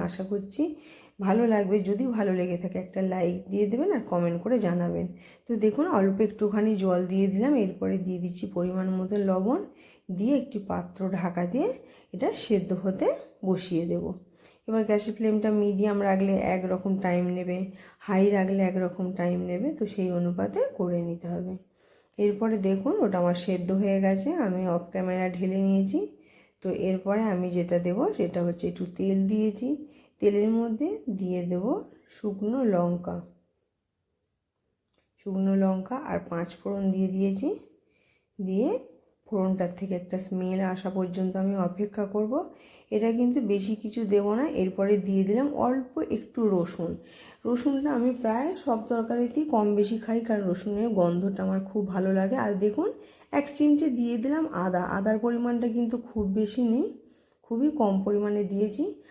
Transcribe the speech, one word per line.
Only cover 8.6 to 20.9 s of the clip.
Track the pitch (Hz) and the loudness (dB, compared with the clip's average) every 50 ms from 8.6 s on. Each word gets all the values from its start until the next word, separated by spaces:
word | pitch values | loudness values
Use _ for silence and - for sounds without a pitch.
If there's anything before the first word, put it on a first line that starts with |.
| 175 180 185 185 190 190 | -2 -2 -2 -2 -2 -2
মতো | 185 185 185 185 208 208 | -2 -2 -2 -2 -2 0
লবণ, | 196 190 185 185 190 220 269 381 403 - - - - - - _ _ - | 2 2 2 2 2 2 0 0 -2 -6 -12 -20 -20 -20 -20 _ _ -8
দিয়ে | 185 175 202 247 285 | -4 -2 0 2 2
একটি | 262 - - - 202 196 | 2 0 -2 -6 -8 -6
পাত্র | - 180 175 175 - - - 190 185 | -4 -4 -4 -6 -8 -8 -6 -4 -2
ঢাকা | 190 170 175 175 175 175 180 | -2 -2 -2 -2 -2 -2 -2
দিয়ে | 175 202 262 339 480 523 - - - - - - _ | 0 0 0 0 0 -2 -4 -10 -20 -20 -20 -18 _
এটা | - 185 262 359 453 | -6 -2 -2 -2 -2
সেদ্ধ | - - - 220 190 190 - | -2 -2 0 0 0 0 0
হতে | 185 180 185 196 185 - 320 453 - - - - - _ - | -2 -2 -2 -2 0 0 2 0 0 0 -6 -16 -14 _ 0
বসিয়ে | 185 185 175 185 - 175 160 170 | 0 0 0 0 -2 -2 -2 0
দেব। | 175 175 175 170 165 180 - - - _ _ - - - _ _ | 0 -2 -2 -4 -6 -8 -10 -14 -20 _ _ -20 -20 -20 _ _
এবার | - 220 220 220 | -2 0 0 2
গ্যাসের | 214 208 208 214 233 214 | 2 2 0 0 -2 -4
ফ্লেমটা | - 220 220 214 214 208 220 | 0 0 2 2 2 2 2
মিডিয়াম | 214 208 208 208 196 190 208 214 202 202 | 2 2 2 2 2 2 2 2 2 2
রাখলে | 202 196 190 190 196 196 190 - - | 2 2 4 4 4 2 2 2 2
একরকম | 170 185 185 185 185 185 180 - 196 190 190 | 2 0 0 0 -2 -2 -2 0 0 0 0
টাইম | 190 180 175 180 180 180 180 | 0 0 2 2 0 0 -2
নেবে, | 180 180 180 180 185 190 190 - - - - - _ | -2 -4 -4 -4 -4 -6 -8 -10 -14 -20 -20 -20 _
হাই | - - 202 190 196 202 | -4 0 2 4 4 6
রাখলে | 202 196 190 190 196 196 | 4 4 2 2 2 2
একরকম | 190 180 185 185 185 180 180 - 185 180 | 2 2 2 0 -2 -2 -2 -4 -4 -4
টাইম | 185 180 175 180 180 180 | -2 -2 0 0 0 0
নেবে, | 180 180 180 180 226 294 | -2 -2 -2 -2 -2 -2
তো | 311 - 220 | -2 -2 -4
সেই | 202 - 202 185 180 | -4 -2 -2 -2 0
অনুপাতে | 180 175 175 175 175 180 190 208 - 403 523 539 539 | 0 0 0 0 0 -2 -2 -2 0 0 -2 -2 -2
করে | - 185 175 | -2 -2 0